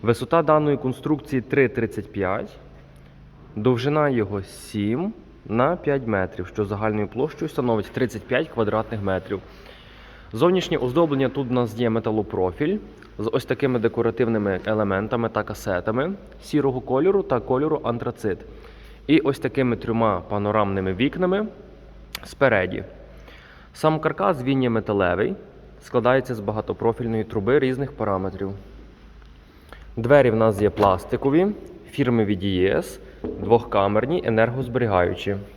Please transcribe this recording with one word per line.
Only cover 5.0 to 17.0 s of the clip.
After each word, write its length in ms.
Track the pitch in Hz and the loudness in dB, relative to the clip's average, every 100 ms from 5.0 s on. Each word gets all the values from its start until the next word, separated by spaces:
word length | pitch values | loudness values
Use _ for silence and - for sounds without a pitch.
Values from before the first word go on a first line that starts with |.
| 190 226 - - - | -2 -8 -18 -20 -4
на 300 | 110 131 180 | 2 2 2
п'ять 300 | - 139 117 | 0 -2 0
метрів, 400 | 101 92 - 90 | 0 -2 -4 -10
що 180 | - | -4
загальною 440 | 101 101 107 107 101 | -4 -2 -2 -2 -4
площею 400 | 113 147 - 160 | -2 -4 -4 -8
становить 420 | - 123 113 98 | -2 0 0 -2
тридцять 340 | - 123 104 - | -4 -4 -4 -4
п'ять 220 | 127 156 | -2 -2
квадратних 540 | - 107 107 110 110 | -2 0 0 -2 -4
метрів. 380 | 101 92 - 98 - - - - - - - - - | -2 -2 -2 -8 -8 -20 -20 -20 -20 -20 -20 -20 -14
Зовнішнє 440 | 110 160 185 - 156 | 0 2 2 0 -2
оздоблення 500 | 127 131 170 139 131 | 0 2 2 2 0
тут 220 | 127 131 | -2 -2
у 40 | |
нас 240 | 123 120 107 | 0 0 0
є 120 | 120 | 0
металопрофіль 880 | 110 113 107 101 98 92 90 151 208 - - - - | 0 0 -2 -2 0 -2 0 -2 -2 -6 -20 -20 -6
з 120 | 110 | -2
ось 120 | 127 | -2
такими 340 | - 135 139 123 | -2 -2 0 2
декоративними 840 | 110 117 117 110 117 113 101 92 95 | 0 0 -2 2 0 2 0 -2 0
елементами 600 | 107 104 95 107 123 117 | 0 2 0 0 -2 -2
та 140 | 110 | -2
касетами 720 | 104 104 - 90 90 113 156 196 - - | -4 -6 -4 -2 0 -2 -2 -6 -12 -20
сірого 380 | - 151 135 127 | -4 0 0 -2
кольору 420 | - 127 | -2 0